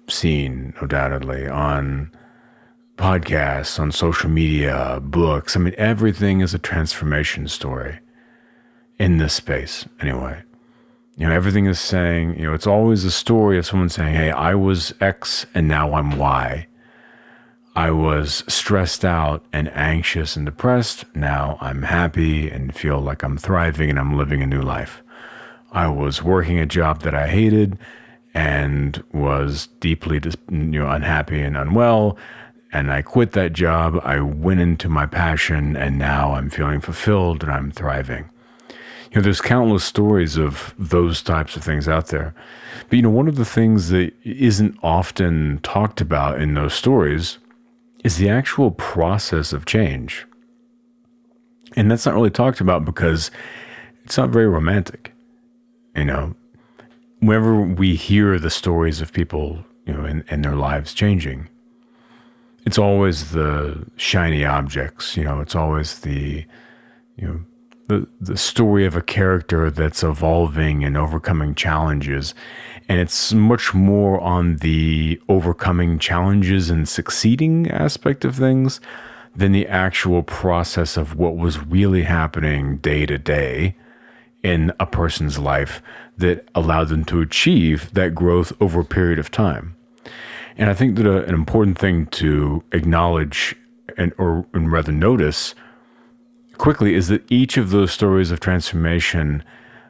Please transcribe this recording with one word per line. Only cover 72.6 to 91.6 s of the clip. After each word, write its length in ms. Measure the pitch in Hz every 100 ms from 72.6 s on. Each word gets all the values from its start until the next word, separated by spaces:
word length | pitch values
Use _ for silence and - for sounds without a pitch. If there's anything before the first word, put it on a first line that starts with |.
| - - -
And 100 | 90
it's 340 | 87 - -
much 400 | 110 107 117 -
more 480 | 92 98 101 101 95
on 360 | 87 90 87 76
the 640 | 80 80 80 78 78 82 -
overcoming 720 | 95 87 85 - 87 85 82
challenges 680 | - 87 95 101 92 95 85
and 200 | 80 76
succeeding 840 | - - - 110 135 160 165 165
aspect 540 | - 151 - 143 139
of 100 | 131
things 460 | 131 131 131 131 - - - - - - -
than 160 | 98
the 160 | 98 -
actual 560 | 92 95 - 92 87
process 720 | 78 - 92 87 87 - 80 87
of 180 | 76
what 220 | 80 85 85
was 280 | 85 76
really 380 | 73 92 101 92
happening 760 | 82 85 78 80 76 71 69 71
day 280 | 73 76 73
to 120 | 71
day 580 | 73 73 67 64 92 - - _ - - _ _
in 300 | 92 82 85 -
a 60 | 95
person's 520 | - 82 - 76 71
life 420 | 69 69 69 - - - - -
that 300 | 90 85 - 85
allowed 320 | 80 80 78
them 160 | 78
to 160 | 78 87
achieve 720 | 78 - 165 139 80 73 -
that 220 | 98 90 82
growth 360 | 87 87 85 -
over 200 | 98 85
a 40 |
period 360 | 80 95 87 78
of 100 | 73
time. 460 | - 98 60 85 - _ _ - - - - - -
And 120 | 107
I 40 |
think 220 | 98 131 101
that 100 | 104
a, 160 | 95
an 100 | 85
important 440 | 82 78 113